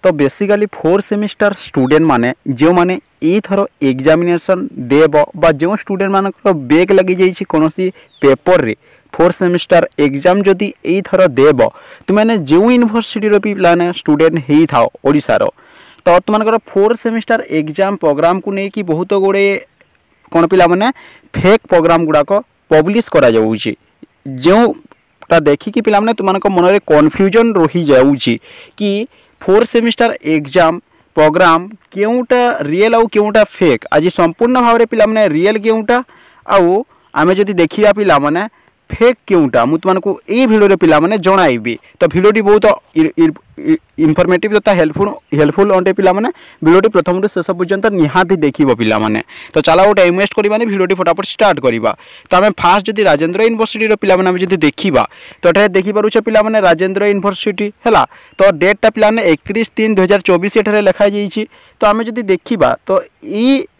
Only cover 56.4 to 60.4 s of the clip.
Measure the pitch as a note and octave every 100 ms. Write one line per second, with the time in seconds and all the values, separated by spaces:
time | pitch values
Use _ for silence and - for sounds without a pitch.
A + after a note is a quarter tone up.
56.4 | G#3+ A3 F#3 E3 F#3+ F#3+ G#3 G3+ G3+ F#3+
57.4 | G#3+ F#3+ G#3 _ A#3 G3+ B2+ - - -
58.4 | G3 D#3+ F3+ G3+ A3 A3 G#3+ A3+ G3 D#3
59.4 | - G#3 A3 - A3 G3 F#3 G3+ F#3+ F3